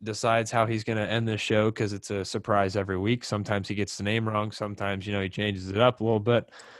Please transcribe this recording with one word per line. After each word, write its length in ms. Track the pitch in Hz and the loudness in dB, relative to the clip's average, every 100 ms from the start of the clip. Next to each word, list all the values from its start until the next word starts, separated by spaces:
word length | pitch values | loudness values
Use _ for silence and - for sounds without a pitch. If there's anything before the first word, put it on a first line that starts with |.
decides 480 | 107 107 117 113 110 | -8 -2 2 2 2
how 160 | 117 113 | 2 2
he's 160 | 113 | 0
gonna 220 | 110 110 98 | 0 -2 0
end 220 | 110 113 | 0 0
this 140 | 107 | -2
show, 300 | - 110 107 | 2 4 4
'cause 200 | 107 107 | 2 -2
it's 200 | 101 - | -4 -6
a 120 | 101 | -4
surprise 520 | 92 110 107 101 98 101 | -4 -4 2 2 2 0
every 240 | 98 92 | -2 0
week. 240 | 101 123 | 0 0
Sometimes 440 | - 104 101 101 95 | -2 -4 0 -2 -2
he 60 | |
gets 240 | 101 101 - | -4 -4 -4
the 60 | |
name 260 | 101 113 110 | -2 0 0
wrong. 220 | 107 107 | -2 -4
Sometimes, 560 | - 104 101 101 98 101 | -6 -8 -4 -4 -4 -4
you 60 | |
know, 80 | 101 | -2
he 80 | 95 | -2
changes 400 | - 104 95 92 | -2 -2 -2 -2
it 80 | 98 | 4
up 220 | 123 - | 4 4
a 20 | |
little 160 | 110 110 | 2 2
bit. 320 | 107 117 - - - | 2 2 0 -10 -20